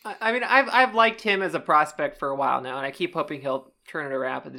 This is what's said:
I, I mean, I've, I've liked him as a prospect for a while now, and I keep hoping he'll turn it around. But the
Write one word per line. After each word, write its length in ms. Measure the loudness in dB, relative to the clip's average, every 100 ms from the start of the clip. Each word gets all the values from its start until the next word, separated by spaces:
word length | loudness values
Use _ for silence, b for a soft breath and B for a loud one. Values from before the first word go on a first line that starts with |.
| -14
I, 100 | -4
I 100 | -2
mean, 120 | -2
I've, 260 | 2 4 4
I've 260 | 4 4 4
liked 260 | 2 2
him 200 | 0 0
as 120 | 0
a 60 | -2
prospect 580 | 2 4 4 0 -6 -4
for 120 | -4
a 60 | -2
while 260 | 0 0
now, 160 | -2 -6
and 80 | -6
I 60 |
keep 220 | -4 -4
hoping 280 | -4 -6 -6
he'll 320 | -4 -4 -6 _ -14
turn 180 | -10 -6
it 100 | -4
around. 280 | -4 -6
But 100 |
the 40 | -8